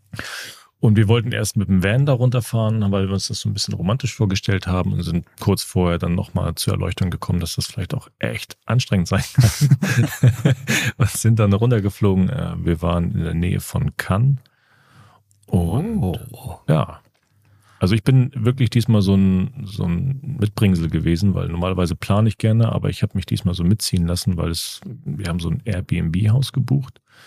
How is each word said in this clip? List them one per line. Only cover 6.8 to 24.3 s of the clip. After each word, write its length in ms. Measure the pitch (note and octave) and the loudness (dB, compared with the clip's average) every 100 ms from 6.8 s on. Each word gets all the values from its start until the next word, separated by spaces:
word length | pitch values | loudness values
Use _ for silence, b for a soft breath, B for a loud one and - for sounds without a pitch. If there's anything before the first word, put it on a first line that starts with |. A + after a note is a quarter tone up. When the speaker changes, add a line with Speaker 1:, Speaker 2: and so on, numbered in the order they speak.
| F#2 - F#2 | -4 -2 -4
Speaker 1:
gekommen, 300 | - - F2+ | -4 -4 -4
dass 160 | E2+ - | -2 -6
das 100 | - | -8
vielleicht 260 | - F2+ | -8 -6
auch 160 | - - _ | -8 -10 _
echt 380 | A#1 - - - | -6 -6 -12 -12
anstrengend 440 | - A#2+ - G2 E2+ | -2 -2 2 0 2
sein 160 | - - | 0 2
kann. 1200 | - A2+ - C#3 C#3 G3 A#2+ - - B2+ - C#3 C3 | 4 4 4 4 4 4 2 0 4 2 4 2 0
<laughs> 400 | - A2 A#2 - | 0 -2 -2 -2
Und 120 | G2 | -2
sind 280 | - A2 A2+ | 0 2 4
dann 140 | G#2 | 4
runtergeflogen. 800 | G2 A#2+ A2+ G2 - G#2 F#2+ F#2 | 4 2 2 0 0 2 2 0
Äh, 240 | F2 E2+ E2+ | -2 -6 -4
wir 160 | E2+ E2 | -2 0
waren 300 | E2+ E2+ E2+ | 0 0 0
in 120 | - | -2
der 100 | E2 | -2
Nähe 260 | E2 F2 F#2+ | -2 0 -2
von 340 | - - - - | -4 -4 -4 -4
Cannes. 400 | - F#2+ C3+ C3+ b b b b b b b b _ _ _ | -2 2 2 0 b b b b b b b b _ _ _
Und 560 | F#2 E2+ A2 G#3+ A3 | 0 2 0 -2 -2
Speaker 2:
Oh. 560 | F#2 - - - - - - | -2 -4 -10 -16 -14 -8 -2
Speaker 1:
ja. 340 | D#2 - - _ _ _ _ b b b b | 0 -2 -8 _ _ _ _ b b b b
Also 120 | F2+ | 2
ich 100 | A2 | 2
bin 260 | - C3 B2 | 4 4 4
wirklich 340 | B2 A2 C3+ A#2 | 0 -2 0 2
diesmal 320 | A#2+ A#2 G#2+ | 2 4 4
so 140 | F#2+ | 4
ein, 500 | G2 F#2+ F#2 F#2+ - | 4 4 2 0 -6
so 200 | F#2+ G2 | -10 -4
ein 520 | F2+ F2 F2+ C3+ - - | -2 -2 -2 -4 -8 -4
Mitbringsel 520 | G#2+ - G2+ F2 D#2+ | -4 2 2 2 0
gewesen, 420 | D#2+ E2 E2 G2+ | 0 0 2 2
weil 140 | F2+ F2 | 0 -2
normalerweise 460 | E2+ F2+ F#2 E2+ E2+ | -2 -2 0 -2 -2
plane 320 | - G2+ A2 | 0 2 2
ich 80 | - | 0
gerne, 360 | A2 A2+ A2+ | 0 2 2
aber 180 | - G2 | 0 -2
ich 120 | F#2+ | -2
hab 120 | G#2 | -4
mich 100 | F#2+ | -4
diesmal 300 | - A2 F2 | -4 -2 -2
so 100 | E2+ | 0
mitziehen 420 | E2+ G#2+ - F2+ E2+ | 2 0 0 0 0
lassen, 300 | E2+ - | 0 -2